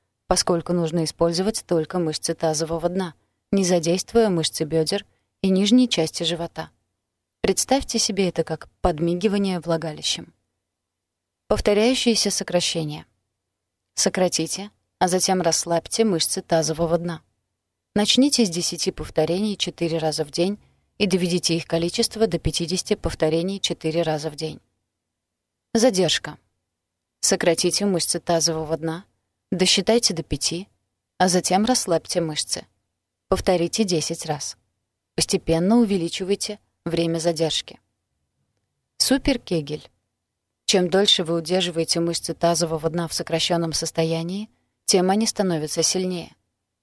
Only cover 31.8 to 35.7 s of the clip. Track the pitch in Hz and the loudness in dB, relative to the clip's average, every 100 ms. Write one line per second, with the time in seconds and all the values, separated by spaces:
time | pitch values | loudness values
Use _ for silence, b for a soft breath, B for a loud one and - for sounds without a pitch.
31.8 | - 165 - 180 165 151 - - - _ | 2 -2 0 -4 -2 -4 -6 -6 -10 _
32.8 | _ _ _ _ - 185 - 180 170 - | _ _ _ _ -2 -2 2 2 2 0
33.8 | 214 175 - 170 - 147 - - _ _ | 0 0 -2 -6 -6 -6 -8 -14 _ _
34.8 | _ _ _ - - 196 - 165 180 | _ _ _ -4 -2 -2 0 2 4